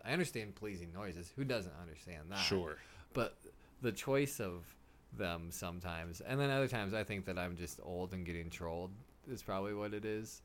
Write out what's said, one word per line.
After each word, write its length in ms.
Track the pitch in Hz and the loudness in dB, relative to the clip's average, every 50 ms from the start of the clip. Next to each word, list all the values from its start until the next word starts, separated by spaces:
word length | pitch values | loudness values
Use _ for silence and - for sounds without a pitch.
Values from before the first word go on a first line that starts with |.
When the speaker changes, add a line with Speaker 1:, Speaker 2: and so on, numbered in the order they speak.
| - | 0
Speaker 1:
I 80 | 110 143 | 2 4
understand 420 | 175 175 - - 117 107 104 95 | 4 4 2 2 -2 -2 -2 -4
pleasing 380 | - 107 107 98 85 87 85 82 | -4 -4 -4 -2 -4 -4 -6 -6
noises. 400 | 95 104 98 82 85 87 85 - | -4 -4 -4 -4 -4 -6 -6 -2
Who 80 | 131 139 | -2 2
doesn't 300 | 131 123 110 92 87 71 76 | 2 2 2 2 -2 -6 -8
understand 500 | 90 85 76 - - 90 87 78 76 82 | -10 -10 -10 -12 -10 -10 -8 -8 -6 -4
that? 80 | 98 98 | 0 2
Speaker 2:
Sure. 380 | 92 - 101 95 87 78 76 - - - - - - - - | 4 6 6 4 4 2 -2 -6 -8 -14 -16 -16 -18 -4 2
Speaker 1:
But 240 | 127 117 - - - - - - - - - - - 127 | 2 2 2 0 -6 -14 -18 -18 -18 -20 -20 -10 0 0
the 100 | 120 98 | 0 0
choice 480 | - - 135 135 139 143 139 - - | 0 2 4 6 6 6 4 2 0
of 240 | 110 92 87 87 87 - - - - - - - - - - | -2 -2 -2 -4 -6 -10 -16 -18 -20 -20 -20 -20 -18 -12 -2
them 340 | - 101 87 85 82 82 85 | 0 2 2 2 0 -2 -4
sometimes, 720 | 85 - - 87 85 90 90 87 85 82 82 85 85 - - | -4 -2 -2 -2 -2 -2 -2 -2 -2 -2 -4 -4 -6 -6 -2
and 180 | - 127 139 | 0 2 4
then 80 | 139 139 | 4 6
other 200 | 135 135 135 120 | 6 6 4 4
times 260 | 127 113 101 98 107 | 4 2 2 2 2
I 100 | 110 107 | 2 2
think 220 | - 107 98 92 | 2 0 -2 0
that 120 | - 90 90 | 0 0 2
I'm 160 | 90 90 87 | 2 0 0
just 240 | 85 87 82 - - - | -2 -2 -4 -4 -6 -6
old 320 | 82 90 87 90 87 95 | -4 0 0 0 0 0
and 100 | 92 90 | -2 -2
getting 240 | 85 85 85 82 85 | -2 -2 -2 -2 -4
trolled 440 | 85 - 87 82 82 87 90 92 98 107 127 - - - - - | -4 -4 -2 -2 0 0 -2 -4 -6 -10 -14 -16 -20 -16 -8 -6
is 120 | 127 104 - | -6 -6 -2
probably 320 | - 98 95 98 104 104 | 0 0 2 2 2 0
what 180 | 104 104 104 104 | 0 0 0 -2
it 140 | 104 107 | 0 0
is, 340 | 110 107 107 113 113 - - - | 0 0 0 -2 -4 -8 -12 -12